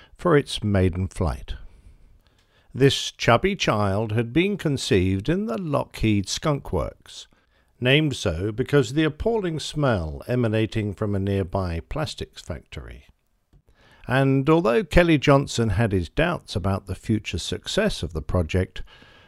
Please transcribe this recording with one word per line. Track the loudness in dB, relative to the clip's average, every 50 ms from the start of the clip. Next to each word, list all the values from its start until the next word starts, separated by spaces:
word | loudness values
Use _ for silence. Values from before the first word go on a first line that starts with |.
| -20 _ -12
for | -4 2 4 4
its | 4 2 0 -4 -4 -2
maiden | 0 2 4 4 2 2 0 -4
flight. | -4 -4 -2 -2 -2 -2 -4 -8 -10 -10 -10 -14 -18 -20 -20 -20 -20 -20 -20 -20 -20 -20 _ _ _ _ _ _ _ _ _ _ -12 2
This | 4 4 4 4 2 -2 -8
chubby | -8 0 2 4 4 4 4 0 -2
child | 0 0 0 2 2 2 0 0 0 -2 -2
had | -2 -2 -2 0
been | 0 0 0 0 -2
conceived | -2 -2 -2 -2 -2 0 2 2 4 4 2 0 0 0 -2
in | -2 -2 -2
the | -4 -4
Lockheed | -4 -4 -2 -2 -2 -4 -4 -4 -2 0 0 2 0 -2 -4
Skunk | -6 -4 -2 -2 -2 -2 -4 -4
Works, | -4 -4 -4 -4 -8 -14 -20 -20 -20 -20 -20 -20 _ _ _ _ _ _ _ _ _ _
named | 0 2 4 4 2 0 -2
so | -2 -2 -2 -2 -2 -4 -4
because | -4 -4 -2 2 2 2 2 2
the | 0 0 -2
appalling | -2 -2 -2 -2 -2 -2 -2 -2 -4 -6 -6
smell | -8 -8 -4 -2 0 0 0 0 -2 -6 -8 -8 -6 -4
emanating | -2 0 0 2 2 0 0 0 -2 -4 -4 -4
from | -4 -4 -4 -4 -2
a | -2
nearby | -2 0 0 -2 -2 -2 -2 -2 -2 -2 -4 -6 -6 -8
plastics | -6 -6 -6 -6 -8 -10 -12 -12 _ -14
factory. | -12 -12 -12 -12 -14 _ -14 -14 -14 -14 -16 -18 -20 -20 _ _ _ _ _ _ _ _ _ _ _ _ _ _ _ _ -20 -16 -6
And | -2 0 2 2 4 2 2 4 4
although | 4 4 4 2 2 0 0
Kelly | 4 6 6 6 6 4
Johnson | 4 6 6 6 6 4 0 -2 0 0 2
had | 2 2 2 2
his | 2 0 0 -2
doubts | 0 0 0 0 -2 -4 -8 -8 -6
about | -4 -2 -2 -2 -2 -4
the | -8 -10
future | -6 -2 -2 -2 -2 -2 -6 -8 -8
success | -6 -6 -8 -8 -6 -4 0 0 0 0 -2 -4
of | -6 -6
the | -6 -6
project, | -4 -2 0 0 0 0 0 0 0 -2 -6 -10 -14 -14 -16 -20 -20 -20 -20 -20 -20